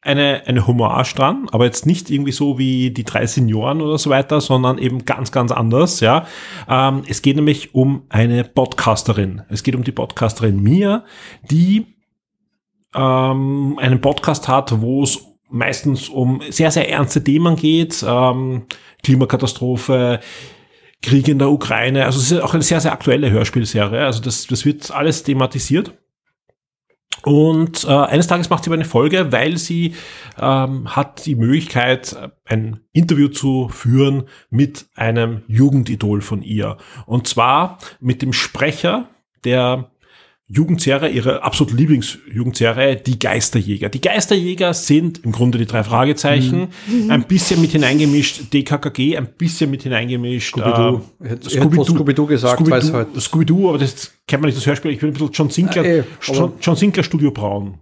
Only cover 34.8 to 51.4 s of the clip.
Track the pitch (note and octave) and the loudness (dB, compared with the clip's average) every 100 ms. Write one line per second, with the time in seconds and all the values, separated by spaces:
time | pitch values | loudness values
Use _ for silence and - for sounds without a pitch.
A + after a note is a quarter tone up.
34.8 | - - A2+ A#2 A#2 A2 - A2 C#3 C#3 | -20 -6 -2 0 -2 -4 -2 2 4 4
35.8 | A#2+ G#2+ G#2 G#2 G2+ G#2 - G#2+ G#2 G2+ | 0 -2 -2 -2 -4 -8 -4 -4 -4 -8
36.8 | - - - A#2 A#2 - A#2 C#3 F3+ F#3 | -16 -20 -4 -4 -2 0 2 2 0 -6
37.8 | - - B2+ B2 C3 - - - C#3+ - | -20 -8 -4 -2 -2 -4 -6 -2 -2 -2
38.8 | F3 G#3+ B3 _ _ _ B2 B2+ B2 B2+ | -2 -2 -6 _ _ _ -2 0 0 -2
39.8 | B2+ _ _ _ _ _ _ G2+ E3 E3+ | -6 _ _ _ _ _ _ 0 0 0
40.8 | - C#3 D#3 C3 A#2 C#3 C3+ - C#3 A#2+ | 0 0 0 -2 -2 -2 -2 0 0 2
41.8 | D#3 C#3+ G#2+ - - G#2 A#2+ - A#2 A2+ | 2 2 0 -10 -10 -6 -4 0 0 2
42.8 | C#3 C3 - A#2 A2 A2+ - A#2+ G2 G2 | 0 0 -2 -2 0 0 0 -2 -2 -4
43.8 | G2 B2+ F3+ G#3 - G3+ F3 F3+ F3+ E3+ | -4 -2 -2 -2 0 0 0 -2 -2 -2
44.8 | - D3 E3+ E3 A#2+ A2 B2 A#2+ A2+ A#2+ | 2 2 2 -4 -6 0 2 2 0 -2
45.8 | G#2 A#2 C3 D3+ C#3+ C#3+ B2+ E3+ F#3 - | 0 2 2 2 2 2 2 0 -2 -8
46.8 | G#3 A#3+ G#3+ A#3+ A#3 F#3 - F3 D#3+ D#3+ | -2 0 2 0 2 0 2 2 2 4
47.8 | C3+ D3 D3+ D3 C3+ - B2 C#3+ C3+ D3 | 2 4 4 2 0 -4 -4 -2 0 -4
48.8 | D3 - C3+ E3 B2 _ E3+ E3 D3 C3+ | -4 -2 -2 0 -6 _ -4 -2 -2 -2
49.8 | C3+ A#2+ A#2+ B2 A#2+ B2 - - A2 A#2 | -2 -2 -2 -4 -4 -4 -4 -2 0 2
50.8 | A2+ B2 - _ C3 A#2 | 2 0 -4 _ -10 -10